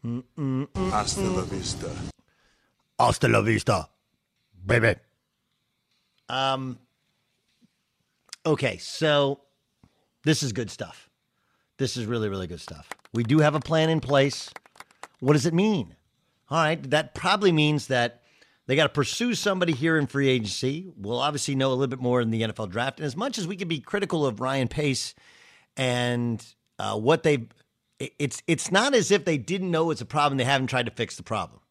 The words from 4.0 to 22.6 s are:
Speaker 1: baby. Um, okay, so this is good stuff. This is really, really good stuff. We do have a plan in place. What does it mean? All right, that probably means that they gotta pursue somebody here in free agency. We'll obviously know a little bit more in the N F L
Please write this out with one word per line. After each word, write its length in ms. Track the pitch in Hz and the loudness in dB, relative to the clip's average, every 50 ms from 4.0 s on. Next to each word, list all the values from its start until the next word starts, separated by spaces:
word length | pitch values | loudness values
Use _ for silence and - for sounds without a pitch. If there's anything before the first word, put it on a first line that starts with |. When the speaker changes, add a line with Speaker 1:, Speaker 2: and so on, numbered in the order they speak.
| _ _ _ _ _ _ _ _ _ _ _ 90 92 | _ _ _ _ _ _ _ _ _ _ _ -14 -2
Speaker 1:
baby. 300 | 95 113 120 113 117 92 - _ _ _ _ _ _ _ _ _ _ _ _ _ _ _ _ _ _ _ _ _ _ _ _ _ - | 2 2 4 4 4 2 0 _ _ _ _ _ _ _ _ _ _ _ _ _ _ _ _ _ _ _ _ _ _ _ _ _ -6
Um, 500 | 117 131 135 135 135 131 131 131 123 - _ _ _ _ _ _ _ _ _ _ _ _ _ _ _ _ _ _ _ _ _ _ _ _ _ _ _ _ _ _ - _ _ | -2 0 2 2 0 0 -2 -8 -10 -12 _ _ _ _ _ _ _ _ _ _ _ _ _ _ _ _ _ _ _ _ _ _ _ _ _ _ _ _ _ _ -20 _ _
okay, 320 | 160 156 - 151 123 95 | 0 0 0 0 -4 -4
so 640 | 87 - - - - 156 156 147 143 143 139 143 - _ _ _ _ _ _ _ _ - _ _ _ _ _ _ _ _ | -4 -12 -12 -6 -2 0 2 4 4 2 2 0 -4 _ _ _ _ _ _ _ _ -20 _ _ _ _ _ _ _ _
this 200 | 151 151 - 147 | 0 2 2 0
is 80 | 131 | -4
good 180 | 104 113 117 98 | -4 -4 -6 -8
stuff. 400 | - - - 87 - - - _ _ _ _ _ _ _ _ _ _ _ _ _ _ | -8 -12 -12 -14 -14 -20 -20 _ _ _ _ _ _ _ _ _ _ _ _ _ _
This 200 | - 135 123 - | -4 -4 -4 -2
is 80 | 127 113 | -4 -4
really, 220 | 104 120 117 107 | -4 -2 -2 -2
really 200 | 104 98 95 92 | -2 -4 -4 -6
good 140 | 80 87 78 | -8 -10 -12
stuff. 280 | - - 80 73 - - - _ _ - - | -14 -16 -16 -18 -16 -18 -18 _ _ -6 -4
We 100 | 117 120 | -2 2
do 160 | 113 139 156 | 4 6 6
have 160 | 151 151 147 | 6 6 4
a 40 | 156 | 0
plan 300 | 147 - 160 160 160 160 | -2 0 2 2 4 4
in 100 | 160 156 | 2 0
place. 500 | - 120 143 139 135 143 - - - - - - _ _ _ _ - _ _ _ - - _ _ | 0 2 4 4 4 4 0 -6 -12 -14 -16 -20 _ _ _ _ -20 _ _ _ -20 -20 _ _
What 140 | - 131 151 | 4 4 4
does 120 | 147 113 | 4 4
it 80 | 151 156 | 2 2
mean? 420 | 170 202 220 214 165 104 - - _ _ _ _ _ _ _ _ _ _ _ | 4 2 2 2 0 -4 -6 -12 _ _ _ _ _ _ _ _ _ _ _
All 80 | 143 | 0
right, 240 | 160 160 151 165 160 135 135 | 2 2 2 0 -2 -2 0
that 240 | 139 151 156 - _ | 0 0 0 -2 _
probably 380 | - - 180 196 202 208 190 | -4 0 0 0 4 4 4
means 360 | 170 156 151 151 151 147 - | 6 6 4 4 2 0 0
that 360 | - 135 123 120 120 - _ _ _ _ _ _ _ _ _ _ | 0 0 0 0 0 -4 _ _ _ _ _ _ _ _ _ _
they 100 | - 131 | 0 2
gotta 140 | 143 156 143 | 2 2 2
pursue 440 | - 147 135 - - - 233 247 226 | 2 0 0 0 -2 -2 -2 -2 -2
somebody 400 | - - 202 190 185 180 170 160 | 0 0 -2 0 0 0 0 0
here 240 | 117 147 165 160 | 0 2 2 2
in 100 | 156 143 | 2 2
free 200 | - - 139 139 | 0 0 0 2
agency. 640 | 135 131 127 110 101 92 - - 127 139 160 185 190 - | 2 2 2 0 -4 -6 -4 -4 -4 -4 -4 -10 -14 -16
We'll 220 | - 98 101 117 120 | -12 -8 -6 -4 -2
obviously 360 | 131 147 147 139 - - 139 | -2 -2 -2 -2 -4 -2 -2
know 140 | 131 135 135 | 0 2 2
a 60 | 127 | 2
little 120 | 127 139 | 0 0
bit 140 | 131 127 127 | -2 -4 -4
more 180 | 127 123 123 123 | -2 0 2 2
in 120 | 120 113 | 2 0
the 120 | 113 113 113 | 0 0 -2
N 60 | 110 | -4
F 100 | 104 | -4
L 80 | - | -6